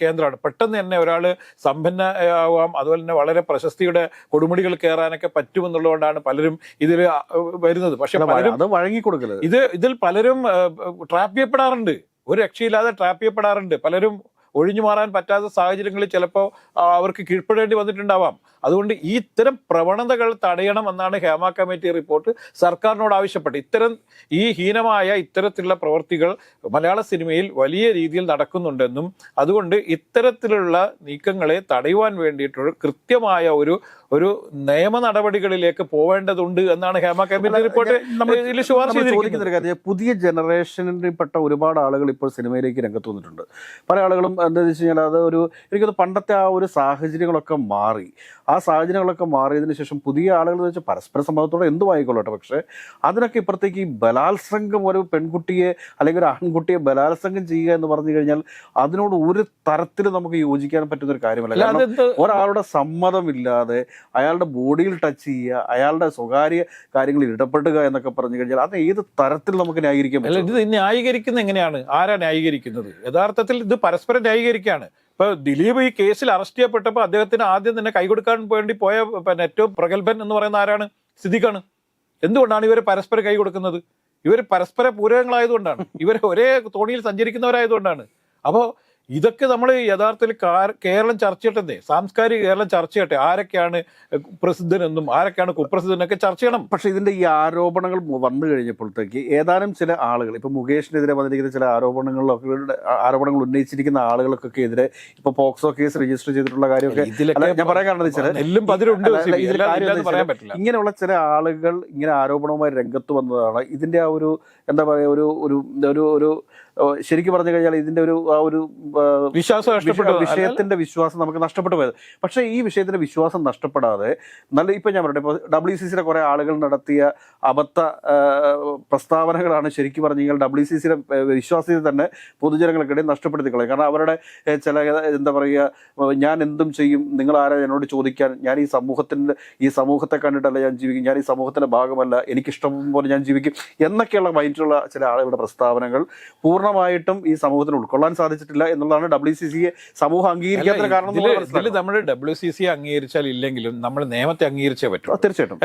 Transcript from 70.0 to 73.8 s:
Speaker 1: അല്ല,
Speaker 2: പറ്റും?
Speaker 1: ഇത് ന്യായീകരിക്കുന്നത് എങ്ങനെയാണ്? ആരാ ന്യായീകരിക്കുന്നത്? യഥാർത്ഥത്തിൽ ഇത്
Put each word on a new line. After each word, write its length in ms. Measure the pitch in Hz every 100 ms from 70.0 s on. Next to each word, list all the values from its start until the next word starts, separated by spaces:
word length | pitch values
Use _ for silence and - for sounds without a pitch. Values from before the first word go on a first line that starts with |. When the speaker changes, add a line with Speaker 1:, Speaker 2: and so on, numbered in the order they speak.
| 135 139 123
Speaker 1:
അല്ല, 100 | 180
Speaker 2:
പറ്റും? 180 | 175 240
Speaker 1:
ഇത് 100 | 214 220
ന്യായീകരിക്കുന്നത് 680 | 196 233 247 247 220 240 202
എങ്ങനെയാണ്? 360 | 196 170 147 131 143
ആരാ 160 | 185 202
ന്യായീകരിക്കുന്നത്? 640 | 165 160 160 143 120 113 101 - 123
യഥാർത്ഥത്തിൽ 480 | 151 202 214 214 247 214
ഇത് 80 | 233